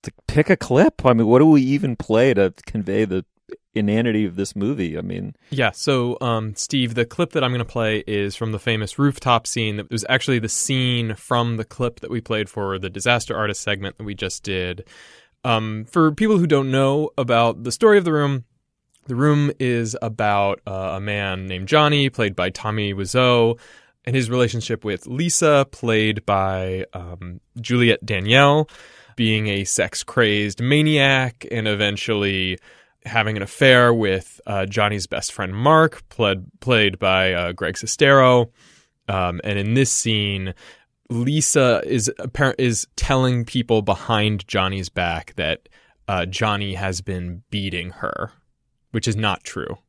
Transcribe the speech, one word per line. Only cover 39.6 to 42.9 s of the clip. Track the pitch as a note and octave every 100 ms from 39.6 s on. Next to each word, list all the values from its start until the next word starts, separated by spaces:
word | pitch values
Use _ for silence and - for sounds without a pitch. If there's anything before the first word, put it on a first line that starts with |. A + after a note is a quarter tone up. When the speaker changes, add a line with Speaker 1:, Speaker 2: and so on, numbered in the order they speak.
| G2+ B2
Speaker 2:
this | C3+
scene, | - A2+ G#2+ G#2 G2 F#2 - - - _ _ _
Lisa | A#2 A#2+ D3+ - D3 B2+ A2 -
is | A#2+ G#2 -
appar-, | A2+ - C3+ B2
is | B2+ A2 -